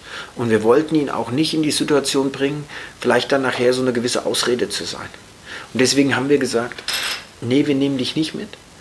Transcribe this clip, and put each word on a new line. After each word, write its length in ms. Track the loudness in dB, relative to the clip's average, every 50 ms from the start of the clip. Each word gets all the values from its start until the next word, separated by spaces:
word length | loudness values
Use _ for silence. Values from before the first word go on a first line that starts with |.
| -16 -16 -14 -14 -14 -12 -6
Und 140 | -4 0 2
wir 140 | 2 4
wollten 320 | 4 6 4 4 4 2 2
ihn 160 | 0 0 0
auch 200 | -2 -4 -4 -2
nicht 220 | 0 0 0 0
in 100 | 0 0
die 80 | 0 0
Situation 640 | 0 0 0 2 2 2 2 2 0 0 0 0
bringen, 320 | 0 -2 -2 -2 -2 -4 -8 -10 -12 -14 -14 -16 -10 -4
vielleicht 280 | 0 2 2 2 2 2
dann 100 | 0 2
nachher 320 | 2 0 0 2 2 2 2
so 80 | 2
eine 100 | 0 0
gewisse 320 | 0 0 0 0 -2 -2 -2
Ausrede 460 | -2 -2 -2 0 0 0 0 -2 -4
zu 140 | -4 -6 -8
sein. 260 | -8 -8 -10 -12 -14 -16 -18 -20 -20 -20 -20 -18 -16 -16 -16 -12 -4 0
Und 60 | 2
deswegen 340 | 2 4 4 4 4 4 2
haben 140 | 2 2 2
wir 80 | 2 2
gesagt, 440 | 2 2 0 -2 -2 -4 -8 -10 -8 -6 -6 -4 -4 -6 -8 -10 -12 -16 -14 -8
"Nee, 240 | -2 0 2 2 2
wir 80 | 2 2
nehmen 240 | 2 2 0 0 0
dich 180 | -2 -2 -2
nicht 180 | -2 -2 -2 -4
mit. 140 | -8 -10 -12 -16 -20 -20 -20 -20 -20